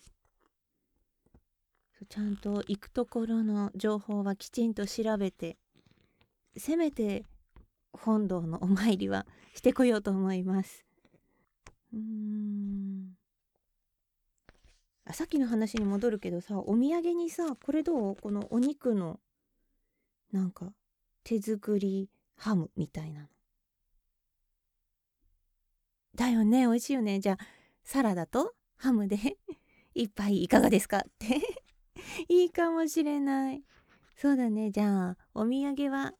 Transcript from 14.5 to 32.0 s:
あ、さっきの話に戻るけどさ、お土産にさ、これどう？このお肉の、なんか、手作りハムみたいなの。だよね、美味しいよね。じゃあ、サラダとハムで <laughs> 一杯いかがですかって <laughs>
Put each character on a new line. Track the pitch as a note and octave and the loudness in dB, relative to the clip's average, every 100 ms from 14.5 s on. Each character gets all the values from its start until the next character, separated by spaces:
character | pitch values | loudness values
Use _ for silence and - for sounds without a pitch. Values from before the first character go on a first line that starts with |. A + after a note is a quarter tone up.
| _ _ _ _ _ - | _ _ _ _ _ -14
あ、 | |
さ | D#3+ | -8
っ | E4 | -2
き | D4+ | 0
の | B3 | 0
話 | A3 G#3+ A3+ | 0 0 -2
に | G3+ | -2
戻 | G3+ A#3 | 0 0
る | G#3 | -2
け | F3+ | -4
ど | F3 | -6
さ、 | - G3 | -6 -6
お | - A3+ | 0 2
土 | C4+ | 2
産 | E4+ E4+ E4+ | 2 0 -2
に | E4+ | -4
さ、 | - E4 A#3+ | -4 -6 -6
こ | - | -4
れ | D4+ | -2
ど | E4 D4+ G3 | 0 0 0
う？ | G3 | -4
こ | G#3 | -6
の | G3+ A3 | -6 -2
お | A3+ | 0
肉 | C4+ C#4+ B3+ | 0 0 0
の、 | G#3 E3 - _ _ _ _ _ _ _ _ _ _ - | 0 -2 -8 _ _ _ _ _ _ _ _ _ _ -8
な | F#3+ | -4
ん | F3+ | -4
か、 | - F3+ - _ _ _ _ | -6 -14 -16 _ _ _ _
手 | - A3+ | -4 -2
作 | A3 G#3 G#3 G#3 | -2 -4 -2 0
り | G3 F#3+ F#3+ _ _ - | 0 -2 -6 _ _ -10
ハ | G#3+ F#3+ | -2 0
ム | D#3+ - | 0 -4
み | D#3 | -6
た | - | -8
い | D#3+ | -12
な | D3 | -14
の。 | D3 _ _ _ _ _ _ _ _ _ _ _ _ _ _ _ _ _ _ _ _ _ _ _ _ _ _ _ _ | -18 _ _ _ _ _ _ _ _ _ _ _ _ _ _ _ _ _ _ _ _ _ _ _ _ _ _ _ _
だ | - B3 | 0 4
よ | A3+ | 6
ね、 | G#3+ B3+ | 6 6
美 | A#3+ | 6
味 | A#3 | 4
し | - | 2
い | |
よ | C4+ | 0
ね。 | G#3 G3 | 0 0
じ | G3 | 0
ゃ | |
あ、 | F#3+ - - _ _ | -2 -4 -20 _ _
サ | - C#4 | -4 2
ラ | A3+ | 2
ダ | F3+ E3 | 2 0
と | B3 G#4 - _ _ | 0 0 -4 _ _
ハ | C4 | 2
ム | A3+ G3 | 2 2
で | G3+ A#3 G4+ - - _ | 0 -2 -4 -14 -18 _
<laughs> | _ _ - | _ _ -6
一 | A3 | -4
杯 | - G3+ F#3+ | -2 0 2
い | F3+ | 6
か | F3+ | 6
が | - | 6
で | G3 | 4
す | - | 2
か | G3 | -2
っ | - - | -4 -8
て | G#3+ D4 A#4 B4+ _ _ _ | -4 -2 -2 -8 _ _ _
<laughs> | - | -20